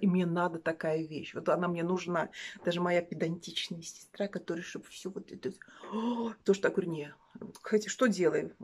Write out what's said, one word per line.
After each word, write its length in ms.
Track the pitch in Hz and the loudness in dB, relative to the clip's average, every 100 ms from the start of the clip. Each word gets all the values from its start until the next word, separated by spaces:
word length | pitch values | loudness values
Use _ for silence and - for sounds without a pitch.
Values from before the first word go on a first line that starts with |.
и 40 | 196 | 4
мне 200 | 180 170 | 4 4
надо 340 | 175 175 165 | 2 2 0
такая 420 | 165 160 160 160 | -2 0 2 0
вещь. 320 | 156 147 - | 0 -6 -8
Вот 140 | - 170 | -4 2
она 180 | 156 175 | 2 2
мне 120 | 170 | 2
нужна. 480 | 170 185 175 170 - - - - 175 | 0 0 0 0 0 -6 -12 -4 -2
Даже 160 | 170 | 2
моя 200 | 180 175 | 4 2
педантичная 800 | 170 156 165 170 - - - 165 | 2 -2 -2 -2 -6 -6 -6 -8
сестра, 460 | - - - - 202 | -10 -14 -12 -6 -4
которая, 360 | 180 - 170 | -4 -4 -6
чтобы 220 | 175 - - | -6 -10 -12
всё 200 | - 185 | -10 -10
вот 220 | 190 - | -10 -12
это, 220 | - 127 - - - - | -8 -8 -8 -16 -16 -8
о, 400 | 214 233 240 226 - | -2 -2 -2 -4 -2
тоже 160 | - 190 | 2 4
так 120 | - 202 | 4 2
говорю, 160 | 175 | -2
«Не. 220 | 156 147 - _ - - - | -4 -8 -12 _ -14 -14 -10
Хотя 260 | - 214 - | 0 0 2
что 180 | - 254 | 2 2
делай, 440 | 180 160 151 - - | 6 4 4 -2 -8